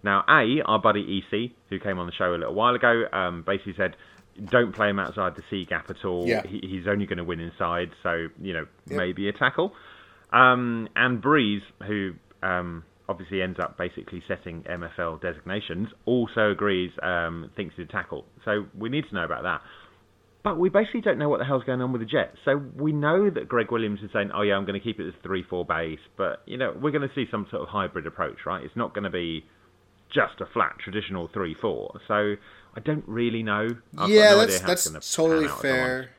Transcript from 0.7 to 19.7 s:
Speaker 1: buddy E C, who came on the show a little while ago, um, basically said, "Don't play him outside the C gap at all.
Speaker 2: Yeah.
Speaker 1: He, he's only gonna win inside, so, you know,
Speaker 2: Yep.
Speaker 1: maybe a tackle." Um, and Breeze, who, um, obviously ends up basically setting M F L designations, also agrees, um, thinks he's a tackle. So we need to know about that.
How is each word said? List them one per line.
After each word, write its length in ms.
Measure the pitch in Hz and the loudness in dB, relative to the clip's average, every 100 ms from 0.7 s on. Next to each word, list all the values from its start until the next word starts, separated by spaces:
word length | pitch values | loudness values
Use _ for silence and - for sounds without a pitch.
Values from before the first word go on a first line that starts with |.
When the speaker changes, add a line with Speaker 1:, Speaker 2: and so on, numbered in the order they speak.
| 107 | 4
Speaker 1:
buddy 220 | 110 104 | 4 4
E 220 | - 98 - | 0 -4 -2
C, 240 | 107 120 - _ | -4 -4 -10 _
who 100 | 95 | -6
came 200 | 101 92 | -4 -4
on 80 | 87 | -6
the 60 | |
show 220 | - 92 | -2 0
a 40 | 85 | 0
little 160 | 73 | -2
while 200 | 92 120 | 2 2
ago, 300 | 123 120 117 113 | 4 4 4 2
um, 300 | 95 90 87 82 | 0 -2 -2 -2
basically 280 | 98 101 92 | -4 -4 -2
said, 200 | 95 - - - _ - 95 | -2 -2 -20 -20 _ -16 2
"Don't 260 | 123 117 | 2 2
play 140 | 110 104 | 2 0
him 100 | 98 | 0
outside 360 | 87 - 92 - | -4 -2 -4 -4
the 60 | - | -6
C 160 | 101 85 | -6 -2
gap 240 | 85 - | -4 -6
at 120 | 92 95 | -8 -4
all. 200 | 90 87 | -2 0
Speaker 2:
Yeah. 200 | 110 95 | 0 -2
Speaker 1:
He, 140 | 104 | -8
he's 240 | 95 95 87 | -6 -4 0
only 160 | 101 | 0
gonna 200 | 95 90 | 0 -4
win 160 | 85 85 | -4 -4
inside, 500 | 85 - 87 87 87 - | -6 -4 -2 -2 -4 -4
so, 260 | 90 85 82 78 | -2 -2 -4 -8
you 140 | 95 | -6
know, 120 | 82 76 _ - | -6 -8 _ -8
Speaker 2:
Yep. 120 | - | -4
Speaker 1:
maybe 300 | 90 90 98 | -2 -2 -4
a 40 | |
tackle." 420 | 101 127 - 180 - - - - - _ | 0 -2 0 -2 -4 -20 -20 -20 -20 _
Um, 560 | 120 127 123 123 117 110 - | 6 8 6 2 -2 -2 0
and 240 | 123 120 | 2 2
Breeze, 420 | 127 151 110 104 - _ 101 | 4 4 4 0 -6 _ -4
who, 260 | 104 95 82 _ - | -4 -4 -8 _ -6
um, 420 | 92 90 87 85 80 _ - | -2 -2 -4 -10 -14 _ -8
obviously 360 | 95 90 98 | -8 -4 -4
ends 160 | 92 90 | -2 -4
up 160 | 87 - | -6 -4
basically 460 | 90 - - 90 - | -8 -8 -12 -14 -6
setting 380 | 92 90 82 - | -8 -6 -12 -8
M 160 | 87 | -8
F 80 | 85 - | -8 -6
L 200 | 85 80 | -6 -4
designations, 680 | 90 82 90 95 - 87 110 - - | -8 -8 -6 -6 -6 -6 -6 -6 0
also 460 | 123 113 - 107 | 2 2 2 2
agrees, 400 | 95 104 92 90 - | 2 2 2 -2 -4
um, 480 | 90 87 85 85 78 | -2 -2 -2 -6 -10
thinks 200 | - 90 - | -10 -10 -10
he's 100 | 82 | -8
a 60 | |
tackle. 320 | 101 87 73 - _ - | -8 -8 -12 -12 _ -2
So 180 | 104 98 | -2 -4
we 140 | - 113 | -8 -4
need 180 | 143 151 | -4 -4
to 40 | |
know 100 | 98 | -4
about 180 | 80 67 | -4 -4
that. 180 | 87 80 - | -4 -4 -8